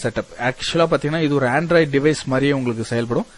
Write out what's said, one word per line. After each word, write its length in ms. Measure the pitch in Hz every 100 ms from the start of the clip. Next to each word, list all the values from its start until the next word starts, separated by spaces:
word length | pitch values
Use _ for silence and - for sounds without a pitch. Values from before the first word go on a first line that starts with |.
செட்டப். 280 | - - - - 120
ஆக்சுவலா 360 | - - 170 165
பாத்தீங்கன்னா, 320 | 147 147 160 151
இது 80 | 143
ஒரு 80 | 127 139
Android 300 | 165 170 151
டிவைஸ் 260 | 139 151 147 -
மாதிரியே 200 | 131 139 139
உங்களுக்கு 260 | 123 113 110
செயல்படும். 380 | 117 117 127 226